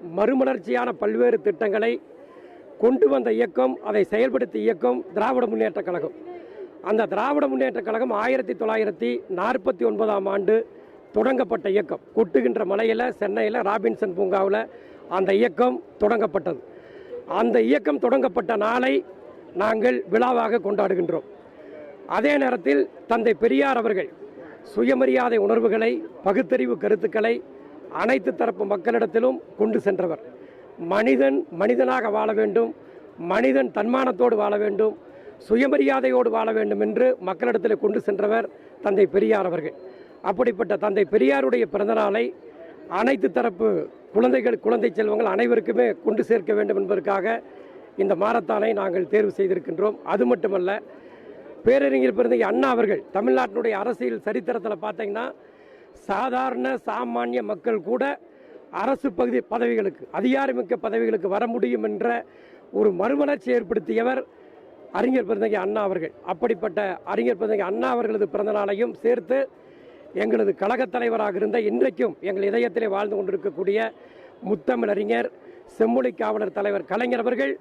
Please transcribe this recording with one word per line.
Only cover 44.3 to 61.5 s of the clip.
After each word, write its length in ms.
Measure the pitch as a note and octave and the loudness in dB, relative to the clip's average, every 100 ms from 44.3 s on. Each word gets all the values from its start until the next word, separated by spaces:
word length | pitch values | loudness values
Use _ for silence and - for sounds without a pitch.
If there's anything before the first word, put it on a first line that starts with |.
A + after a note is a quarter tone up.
| C4 A#3 A3+ | 4 2 0
குழந்தை 320 | G#3 A#3 A3+ | 0 2 0
செல்வங்கள் 320 | E3+ G#3+ G#3 G#3+ | 0 -2 0 0
அனைவருக்குமே 720 | F#3+ A#3+ A#3 E3+ A3+ A#3+ - | 0 2 2 2 2 2 2
கொண்டு 200 | - G#3+ | -2 0
சேர்க்க 300 | G#3 A3 E3 | 2 0 2
வேண்டும் 240 | G#3 G#3 G3 | 0 0 0
என்பதற்காக 640 | F#3+ G3 F3+ G3 A3 A#3 - - - - - - | 0 0 0 -2 0 -4 -6 -20 -20 -20 -18 -4
இந்த 180 | G3 F3 | 0 2
மாரத்தானை 580 | G3+ A#3 - G#3+ A3 | 2 0 0 0 0
நாங்கள் 340 | G3+ F#3+ F3+ F3 | 0 -2 -2 0
தேர்வு 240 | G#3 G#3 F#3 | 2 2 0
செய்திருக்கின்றோம். 600 | G3 F3+ - E3 G#3 G3 | 0 0 -4 -2 -2 -2
அது 220 | - G3 B3 | -4 0 2
மட்டுமல்ல, 560 | A#3 G3+ F#3+ F3+ G#3 - - - - - - - - | 2 0 0 -2 -4 -8 -20 -20 -20 -20 -20 -20 -2
பேரறிஞர் 500 | A3 C4+ C#4 C4+ B3+ | 2 4 4 2 2
பெருந்தகை 280 | G#3 A#3 A#3+ | 2 2 2
அண்ணா 280 | G3+ A#3 C4+ | 2 2 2
அவர்கள் 340 | A#3+ A3 G3+ - | 2 2 0 -2
தமிழ்நாட்டினுடைய 560 | F#3 A#3 C4 B3 G3+ A3+ | -2 2 2 0 -2 -2
அரசியல் 500 | G3+ G3+ G#3+ B3 A3 | -2 -4 -4 -4 -4
சரித்திரத்துல 540 | - A3+ F3 A#3+ F#3 G3 | -4 -4 -4 -6 -6 -6
பார்த்தீங்கன்னா, 520 | G#3+ - G#3 G#3 B3+ - - - - - - | -8 -6 -6 -6 -8 -10 -20 -20 -20 -20 -20
சாதாரண 840 | - - G3 C4 B3 C4 A#3+ B3+ C4 | -18 -4 -2 0 -2 -2 -2 -2 -4
சாமானிய 680 | - G#3+ B3 A#3 A#3+ B3 | -4 -6 -4 -4 -2 -2
மக்கள் 400 | G#3 G#3 - A3 | -2 -4 -2 -2
கூட 380 | E3+ A#3+ C4+ C#4+ - - - - - | -2 -2 -2 -4 -12 -20 -20 -20 -10
அரசு 420 | E3+ A3 C4+ C#4 | -4 -2 0 -2
பகுதி 280 | F3+ B3 A#3+ | 0 0 0
பதவிகளுக்கு, 640 | - A3+ A#3+ A3+ G3 C#3+ B2+ | -2 -2 0 2 0 -6 -8
அதிகாரமிக்க 640 | D#3 A#3 C4+ C#4 B2 G#3 A#3+ | -2 2 2 0 -2 -2 -2
பதவிகளுக்கு 520 | A#3 A3+ A3+ G#3+ F3+ | -2 0 0 0 0
வர 200 | G3 | 0
முடியும் 360 | A#3+ | 0